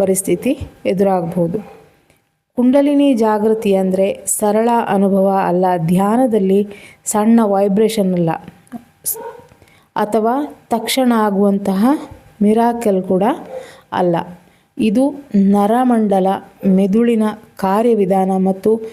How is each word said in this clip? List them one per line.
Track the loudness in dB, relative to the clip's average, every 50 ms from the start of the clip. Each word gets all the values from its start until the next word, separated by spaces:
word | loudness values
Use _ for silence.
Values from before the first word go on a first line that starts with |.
ಪರಿಸ್ಥಿತಿ | 0 0 0 -2 -2 -4 -4 -2 -2 -4 -4 -4 -6 -16 -14 -8 -4 -4
ಎದುರಾಗಬಹುದು. | -2 0 0 0 0 -2 -2 -4 -4 -2 -2 -2 -4 -6 -10 -10 -20 -20 -20 _ _ _ _ _ _ _ _ _ _ _ _ _ -6 -2
ಕುಂಡಲಿನಿ | 0 2 2 2 2 2 2 2 2 2 2 2 0
ಜಾಗೃತಿ | 0 0 0 0 0 0 0 0 0 0 0
ಅಂದರೆ | 0 0 0 0 0 -2 -2 -6 -8 -8 -6 -2
ಸರಳ | -2 0 0 0 0 2 0 0 0 0 0
ಅನುಭವ | 0 0 2 2 2 2 2 2 0 0 0
ಅಲ್ಲ, | 0 0 0 0 0 0 0 0 0
ಧ್ಯಾನದಲ್ಲಿ | 2 2 2 2 0 0 0 0 0 0 2 2 0 0 -2 -8 -20 -20 -20 -20 _ -10 -4 -2
ಸಣ್ಣ | 0 2 4 4 4 4 2 2
ವೈಬ್ರೇಷನ್ | 2 2 2 2 2 2 0 0 0 -2 0 0 0
ಅಲ್ಲ, | 0 -2 -2 -4 -8 -18 -20 -20 _ -18 -18 -18 -18 _ _ _ -12 -12
ಸ್-, | -10 -10 -12 -16 -16 -18 -20 -20 -20 _ -20 _ _ _ _ _ -6
ಅಥವಾ | -4 -4 -2 -2 -2 0 0 -2 -2 -4 -8 -10 -16 _ -6 -6
ತಕ್ಷಣ | -4 -4 -4 -2 0 2 2 2 2 0 0
ಆಗುವಂತಹ | 0 2 2 2 2 0 -2 -2 0 0 2 2 2 0 -4 -10 -18 -20 -20 -16 -4 0 2
ಮಿರಾಕಲ್ | 2 2 4 2 0 0 0 0 0 0 0 0 0
ಕೂಡ | 0 0 2 0 -2 -4 -6 -14 -14 -16 -16 -16 -20 -20 _ -8 -4 -2
ಅಲ್ಲ. | 0 0 0 -2 -4 -8 -14 -20 _ _ _ _ _ _ _ -2
ಇದು | -2 0 2 2 0 0 -2 -6 -12 -2 0 2 2 4 2
ನರಮಂಡಲ, | 2 2 2 2 2 2 2 2 2 2 2 0 2 2 0 -2 -4 -6 -14 -16 -6 0 0 2 2
ಮೆದುಳಿನ | 2 2 2 2 2 2 2 0 0 -2 -4 -8 -16 -20 _ -6 -4
ಕಾರ್ಯವಿಧಾನ | -2 0 0 2 2 2 2 2 2 2 0 0 0 0 0 0 0
ಮತ್ತು | -2 -2 0 -2 -2 -2 -4 -12